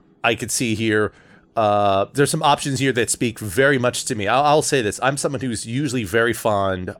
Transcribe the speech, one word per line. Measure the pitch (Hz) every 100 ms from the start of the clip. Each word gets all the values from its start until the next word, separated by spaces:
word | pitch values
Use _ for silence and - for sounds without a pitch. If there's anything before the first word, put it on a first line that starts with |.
| _ _
I | 117 117
could | 117
see | - 120 110
here. | 113 107 104 - _ - _ -
Uh, | 107 104 101 98 101
there's | 127 143
some | 160
options | 151 143 151 131
here | 135
that | 120 107
speak | - 123 110
very | 107 87 135 139
much | 120 -
to | - 120
me. | 98
I'll, | 123
I'll | 147 151
say | 143 143
this. | 104 -
I'm | 127 143
someone | 165 135
who's | 131 107 113
usually | 120 147 131
very | 101 113 117
fond | 110 113 101 98 92 92 -